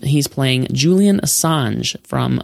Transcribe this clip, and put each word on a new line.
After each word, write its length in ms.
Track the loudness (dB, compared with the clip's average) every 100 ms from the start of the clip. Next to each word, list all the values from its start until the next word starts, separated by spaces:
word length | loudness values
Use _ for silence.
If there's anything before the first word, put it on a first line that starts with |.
he's 240 | 0 0 0
playing 420 | -2 0 0 -2
Julian 480 | 0 2 4 4 2
Assange 760 | 0 0 0 0 -2 -4 -6 -8 -6
from 360 | -4 -2 -2